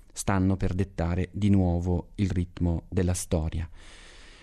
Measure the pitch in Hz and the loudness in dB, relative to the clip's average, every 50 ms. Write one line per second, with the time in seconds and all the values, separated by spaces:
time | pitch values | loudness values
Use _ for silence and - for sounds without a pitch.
0 | - - - - - 104 98 95 95 95 95 85 95 92 90 92 95 - - 85 | -20 -16 -14 -6 -2 0 2 2 4 2 2 2 0 0 0 0 -2 -2 -2 -2
1 | 82 85 87 92 87 - - 98 104 101 101 95 90 90 85 87 87 92 87 85 | -2 0 0 -2 -2 -4 -2 0 2 4 6 6 4 4 2 0 0 0 0 -2
2 | - - - - 104 87 85 92 87 - - - 90 85 85 - - - 92 98 | -2 -4 -4 -2 -2 0 0 -2 -4 -4 -4 -2 0 0 0 -2 -4 -4 -2 0
3 | 90 87 90 - - - 92 80 78 80 - 82 85 - - - - - - - | 0 0 0 -2 -2 -2 0 0 0 -2 -4 -4 -6 -8 -10 -16 -20 -20 -20 -20
4 | - - - - - - - - | -20 -20 -20 -20 -20 -20 -20 -20